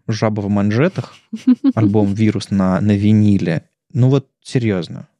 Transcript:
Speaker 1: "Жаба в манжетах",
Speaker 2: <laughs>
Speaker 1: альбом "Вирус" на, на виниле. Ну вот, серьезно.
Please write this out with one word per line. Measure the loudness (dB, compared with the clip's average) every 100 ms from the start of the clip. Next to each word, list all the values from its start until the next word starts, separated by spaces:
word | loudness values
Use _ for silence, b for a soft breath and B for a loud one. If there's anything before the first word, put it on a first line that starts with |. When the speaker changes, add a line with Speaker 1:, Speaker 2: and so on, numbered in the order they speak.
| -8
Speaker 1:
"Жаба | -2 -2 -2
в | -2
манжетах", | -2 0 0 0 -2 -12 -14 _
Speaker 2:
<laughs> | -6 0 0 0
Speaker 1:
альбом | 0 0 2 0
"Вирус" | 0 0 0 -2
на, | 0 0 0
на | 0 2
виниле. | 2 4 4 2 0 -4 -6 _ _
Ну | 0 2
вот, | 0 -2 _
серьезно. | -6 -4 -2 -2 -6 -12 -18